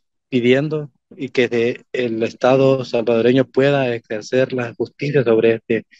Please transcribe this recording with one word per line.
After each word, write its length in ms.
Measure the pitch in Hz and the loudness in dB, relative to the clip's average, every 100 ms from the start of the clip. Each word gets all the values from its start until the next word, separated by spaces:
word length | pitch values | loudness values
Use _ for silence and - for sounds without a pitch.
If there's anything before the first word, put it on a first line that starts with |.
| _ _ _ | _ _ _
pidiendo 600 | 127 120 131 151 151 147 _ _ - | 0 2 2 0 -6 -8 _ _ -14
y 120 | 131 | -6
que 200 | - 120 | -2 0
se, 360 | 120 117 - _ | 0 -2 -4 _
el 280 | - 123 113 | -6 -4 -2
Estado 640 | 113 - 127 135 135 135 | -4 -2 2 4 4 2
salvadoreño 600 | 120 117 117 117 113 131 | -2 -4 0 2 2 2
pueda 500 | 123 - 139 143 127 | 0 0 2 2 -2
ejercer 580 | 117 - 110 104 127 131 | -4 -8 -12 -4 -2 -2
la 220 | 127 120 | -4 -6
justicia 480 | 104 113 - 143 147 | -6 -8 -6 -4 0
sobre 320 | 120 113 113 | 2 2 2
este 300 | 113 - 113 - | 0 -2 -6 -6